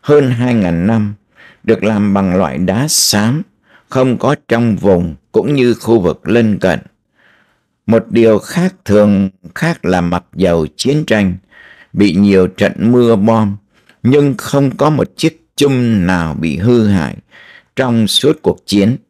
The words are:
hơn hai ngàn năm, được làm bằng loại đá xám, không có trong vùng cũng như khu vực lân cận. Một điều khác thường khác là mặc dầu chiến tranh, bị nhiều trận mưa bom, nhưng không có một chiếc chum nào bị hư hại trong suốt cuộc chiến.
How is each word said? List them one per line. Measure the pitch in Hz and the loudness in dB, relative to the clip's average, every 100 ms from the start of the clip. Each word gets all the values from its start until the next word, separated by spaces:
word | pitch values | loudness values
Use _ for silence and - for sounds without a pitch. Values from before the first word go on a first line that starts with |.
hơn | - 147 131 | 4 2 2
hai | 120 123 | 0 0
ngàn | 117 90 85 95 | 0 0 0 0
năm, | 113 104 101 _ _ - _ | 0 -2 -8 _ _ -20 _
được | - 101 | -2 0
làm | 98 104 104 | 0 0 0
bằng | 98 95 92 | 0 0 0
loại | 82 65 | -2 -2
đá | 92 98 151 | -2 -2 -2
xám, | - - 104 107 147 - _ _ _ _ | -2 -2 0 -2 -4 -8 _ _ _ _
không | 131 131 113 | -2 0 0
có | 120 - - | -2 -4 -2
trong | 117 117 98 | 0 0 0
vùng | 98 90 85 73 _ | 2 2 0 -8 _
cũng | - 190 | -2 0
như | 147 123 | 0 0
khu | 113 - 117 | 0 0 0
vực | 87 - - | 0 -4 -2
lân | 113 110 98 | 0 0 0
cận. | 95 76 - _ _ _ _ _ _ _ _ _ - | -2 -4 -8 _ _ _ _ _ _ _ _ _ 0
Một | 110 - | 0 0
điều | 117 113 104 | 2 2 2
khác | - - 185 - - | -2 -4 -4 -4 0
thường | 104 104 98 98 _ 82 - | 2 4 2 -2 _ -18 -6
khác | 160 160 - | -4 -4 -2
là | 90 | -2
mặc | 87 87 _ 78 | -2 -4 _ -2
dầu | 90 85 78 - | 0 0 -2 -4
chiến | 123 151 - | -2 -2 0
tranh, | 107 98 90 _ - - - _ | 0 0 -4 _ -20 -20 -20 _
bị | - 101 85 | 0 0 4
nhiều | 101 95 90 | 4 4 2
trận | - 101 - | 0 -4 0
mưa | 107 123 117 110 | 0 2 2 2
bom, | 107 113 104 101 _ _ _ _ | 2 0 -2 -6 _ _ _ _
nhưng | 120 143 143 120 | 2 2 2 -2
không | - 143 139 107 | -4 -2 -2 0
có | 143 | -2
một | 151 - - | 0 -4 -2
chiếc | 160 - _ - | -4 -4 _ -2
chum | 143 127 120 107 87 | 0 0 0 0 0
nào | 92 80 | -2 -4
bị | 73 80 71 | -4 -6 -2
hư | 107 120 107 | 0 2 2
hại | 95 67 50 _ - - - _ - | 0 -2 -10 _ -20 -20 -20 _ -6
trong | 131 117 104 | -2 0 0
suốt | - 139 - | 0 -2 -2
cuộc | - - - | -4 -4 -2
chiến. | 101 98 - | 0 0 -2